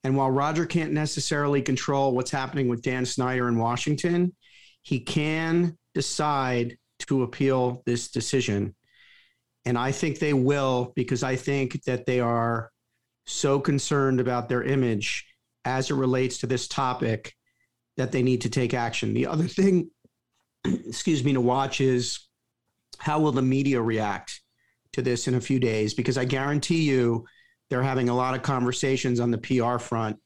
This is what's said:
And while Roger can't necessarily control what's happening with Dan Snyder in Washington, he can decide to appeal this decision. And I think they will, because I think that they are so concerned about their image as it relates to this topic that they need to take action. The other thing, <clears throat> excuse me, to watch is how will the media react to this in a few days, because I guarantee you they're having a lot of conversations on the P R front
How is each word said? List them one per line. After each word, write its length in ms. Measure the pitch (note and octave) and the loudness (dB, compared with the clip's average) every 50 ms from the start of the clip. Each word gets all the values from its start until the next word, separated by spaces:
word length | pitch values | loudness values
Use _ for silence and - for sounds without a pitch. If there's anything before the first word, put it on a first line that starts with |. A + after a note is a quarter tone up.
| - | 0
And 120 | C3+ C3+ | 2 2
while 140 | C#3 C3+ C3 | 2 2 2
Roger 360 | C3 C#3 C#3 D3+ D#3 D#3+ E3+ | 2 2 0 0 0 -2 -2
can't 260 | E3 - E3+ D#3+ - | 0 0 -2 0 0
necessarily 680 | - D3+ D3+ D3 - D3 C3 - D#3+ D3 D3 C#3+ C#3+ C#3 | -2 -2 -2 -2 -4 -4 -2 -2 0 0 2 2 2 0
control 500 | B2 - C3 B2 - - C#3 C#3 C#3 C3+ | 2 0 -2 -2 0 0 2 2 2 2
what's 200 | B2 B2+ B2+ - | 2 0 -2 -2
happening 360 | - C3+ C3 C3 - C#3+ C3+ A#2+ | -4 -4 -4 -2 -2 0 0 0
with 140 | A#2+ A#2 | 0 0
Dan 240 | - C3+ B2+ B2+ B2+ | -2 -2 -2 -2 -2
Snyder 400 | B2 - - B2+ B2+ B2+ B2+ B2 | -2 -2 -2 -2 0 0 0 0
in 100 | A#2+ A#2 | 0 2
Washington, 800 | A2+ A2+ A#2 A#2+ B2 - D3+ D3+ C#3+ - F3 F3 F3 F3+ F3+ - _ _ _ - - - - _ _ | 2 0 0 -2 -2 -2 -2 -2 0 0 0 2 2 0 0 -2 _ _ _ -20 -20 -20 -20 _ _
he 160 | _ - C#3+ B2 | _ -4 -4 -4
can 800 | A#2 - - D#3 D3+ D#3 D#3 D#3+ E3 E3 E3 F3 F3 F3 E3+ _ _ _ _ | -4 -2 -2 0 0 0 0 -2 0 0 2 2 2 0 -2 _ _ _ _
decide 840 | D#3 C3+ - - - D3+ D3+ D3 C#3 C3 B2+ B2 A#2+ A#2+ A#2+ - _ _ _ _ _ - | -4 -4 -4 -2 -2 0 0 2 0 0 0 0 0 0 -2 -6 _ _ _ _ _ -4
to 160 | - C#3 C3+ | 0 0 0
appeal 600 | B2 A#2 - - C#3 C3+ C3 B2+ B2+ B2 B2 B2+ _ | 0 -2 0 0 2 4 4 4 2 0 -2 -4 _
this 220 | A#2+ A#2+ A#2 - - | -2 -2 -2 -4 -4
decision. 680 | - C3 A2+ - - C3 A#2 - G2+ G2+ G2+ G2 - _ _ _ _ _ - - - - _ _ _ _ _ _ _ _ _ | -6 -4 -2 0 0 0 0 0 0 0 -2 -4 -6 _ _ _ _ _ -20 -20 -20 -20 _ _ _ _ _ _ _ _ _
And 140 | B2 B2 A#2+ | -2 0 0
I 140 | B2 C3+ | 0 0
think 260 | C3+ - - D#3+ C3+ - | 0 0 -2 -2 -2 0
they 140 | E3 D3+ | 0 2
will, 600 | C#3+ C3+ B2+ C3+ C#3+ C#3+ C3+ C3 B2+ B2 A#2+ B2 - | 2 4 4 2 2 2 2 2 2 0 -2 -2 -4
because 260 | - A#2+ - C#3 A#2 | -4 -2 -2 -2 -2
I 140 | C#3 C3 C3 | 0 -2 -2
think 480 | B2 - - C#3 C#3 C3+ B2+ - - - | -2 -2 -2 0 0 -2 -2 -4 -6 -4
that 200 | - B2+ A#2 - | -4 -4 -2 -2
they 140 | - B2+ B2 | 0 0 2
are 540 | A#2+ A#2 A#2 A#2 A#2 A#2+ A#2 A2+ A2 - _ _ _ _ _ _ _ _ _ _ _ | 2 2 2 0 0 0 0 -2 -4 -8 _ _ _ _ _ _ _ _ _ _ _
so 340 | - - - - C#3+ C#3 C#3 | -10 -6 -2 2 2 2 2
concerned 580 | C#3 - C#3+ C3+ - - D3+ C#3+ C#3 C3+ C3 B2+ | 2 2 0 0 0 0 2 2 2 2 2 2
about 300 | B2 B2+ B2 A#2+ A2+ A#2+ | 2 0 0 -2 -2 -2
their 160 | B2+ B2 A#2 | -2 -2 0
image 600 | C3 C#3 C3+ B2+ A#2+ A2+ G2+ G2+ - - - - _ _ _ _ _ _ _ _ | 0 2 2 2 2 0 0 -2 -4 -6 -6 -10 _ _ _ _ _ _ _ _
as 260 | A#2+ C3 C3 C3 - | -2 -2 -2 -2 -2
it 40 | D3+ | 0
relates 440 | C3+ C3 B2+ B2+ B2+ C3 B2+ B2+ - | 0 2 2 2 2 0 -2 -2 -6
to 100 | - A#2 | -2 -2
this 180 | B2+ B2 - | -2 -2 -2
topic 680 | - - - C#3 B2+ B2+ B2+ - A2+ A2 G#2+ - - - _ _ _ _ _ _ _ _ _ _ _ _ | -4 -4 -2 -2 -2 -2 -2 -2 -2 -2 -2 -6 -16 -20 _ _ _ _ _ _ _ _ _ _ _ _
that 140 | - B2+ B2+ | -4 -4 -2
they 120 | - C3 | 0 2
need 180 | B2+ C3 B2+ A#2 | 2 2 2 2
to 100 | - A#2+ | 0 -2
take 240 | - C3+ B2 A#2+ - | 0 0 0 0 0
action. 400 | B2 A#2 A2+ - - A#2+ G#2+ G#2+ | -2 -2 -4 -4 -4 -4 -2 0
The 120 | A#2 C3+ | -2 -2
other 200 | C#3 D#3+ D3+ E3 | 0 0 -2 -2
thing, 440 | - - - G3 G3 F3+ F3 E3 - _ _ _ _ _ _ _ _ | -2 0 2 4 4 4 2 0 -2 _ _ _ _ _ _ _ _
<clears throat> 320 | _ _ _ _ _ _ - | _ _ _ _ _ _ -4
excuse 580 | - - - - - - - - F3+ D#3+ C#3 | -4 -4 -4 -4 -10 -10 -4 0 0 0 2
me, 100 | B2 C#3+ C#3 | 2 2 2
to 60 | B2+ | 2
watch 400 | A#2+ B2 B2 C3+ C3+ C3+ - - | 2 2 2 2 0 -2 0 0
is 480 | C3+ C3 B2+ B2 A#2+ - - - - _ _ _ _ _ _ _ _ _ _ _ _ _ - _ | 2 2 2 2 0 -2 -6 -10 -12 _ _ _ _ _ _ _ _ _ _ _ _ _ -20 _
how 220 | - D#3 D3+ D#3 | -4 -2 2 2
will 120 | D#3 D3+ | 2 2
the 100 | B2 C3+ | 2 2
media 380 | C3 C3 C3 C3+ C3+ C#3 C3+ A#2+ | 2 2 2 2 2 2 2 2
react 600 | A2+ A#2 A2 A2 G#2+ G#2 G2 F2 - - - - _ _ _ _ _ _ _ _ _ _ - | 2 2 0 0 0 -2 -4 -6 -8 -12 -16 -18 _ _ _ _ _ _ _ _ _ _ -6
to 80 | - | -2
this 260 | A#2+ B2+ B2 A#2+ - C3 | 0 0 0 0 0 0
in 60 | B2+ | 0
a 60 | B2 | 0
few 200 | A#2+ - C3+ C3 | 0 0 0 2
days, 340 | B2+ A#2 A2 G#2+ G#2+ G#2+ - | 2 2 2 0 0 0 -2
because 240 | - A#2 B2+ B2 C3+ | -2 -2 0 0 0
I 60 | B2+ | 0
guarantee 580 | B2+ C3 C3+ C3+ C#3+ D3 D3 - - E3+ E3 | 0 0 0 0 0 0 -2 0 0 2 2
you 420 | D#3+ D3 C3+ B2+ A#2+ A#2 A#2 A#2 A#2 - _ _ _ _ _ _ _ _ | 4 4 4 4 4 2 2 0 -4 -10 _ _ _ _ _ _ _ _
they're 120 | C3+ B2+ | -2 0
having 260 | C3 C3+ C3 C3 B2 B2 | 0 0 2 2 2 2
a 60 | A#2+ | 2
lot 200 | B2+ B2+ C3 C3 | 2 0 0 -2
of 80 | B2+ | -2
conversations 760 | - - C#3 B2+ B2 B2 A#2+ - - C3+ C3+ B2+ - C3 B2 A#2+ | -2 -2 0 2 0 0 0 0 0 0 0 0 0 0 0 0
on 120 | A#2+ A#2+ | 2 0
the 80 | A#2 A2 | 0 -2
P 220 | A#2 - C3 B2 | -2 0 0 2
R 180 | A#2 A#2+ B2 A#2+ | 2 2 0 -2
front 400 | - - A#2+ A2+ A2+ G#2+ G#2+ - _ | -4 -4 -4 -2 -2 -4 -6 -8 _